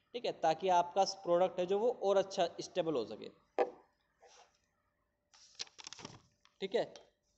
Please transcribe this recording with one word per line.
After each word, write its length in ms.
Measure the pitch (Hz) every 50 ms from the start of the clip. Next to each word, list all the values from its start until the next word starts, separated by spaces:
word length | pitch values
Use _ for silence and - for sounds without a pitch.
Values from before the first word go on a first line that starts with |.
| _ _ -
ठीक 100 | 247 240
है, 80 | 185 - -
ताकि 280 | - 160 160 160 190 185 180 175
आपका 260 | 175 175 - 196 190 190 - -
product 380 | - 175 175 175 185 185 180 185
है 60 | 180
जो 120 | 175 196 202
वो 120 | 226 247 - - - 196
और 80 | 202
अच्छा 320 | 196 185 190 - 208 170 170 - -
stable 340 | 160 - - 185 165 160 151
हो 100 | 123 110
सके। 240 | 104 110 104 - - - _ _ _ _ - - - - - - _ _ _ _ _ _ _ - - - - - _ _ _ _ _ _ _ _ _ _ _ _ _ _ _ _ _ _ - - - _ - - - - - - - - - - - - - _ _ _ _ _ _ _ -
ठीक 140 | 190 190 -
है, 80 | 220 160 - - - - _ _ _ _ _ _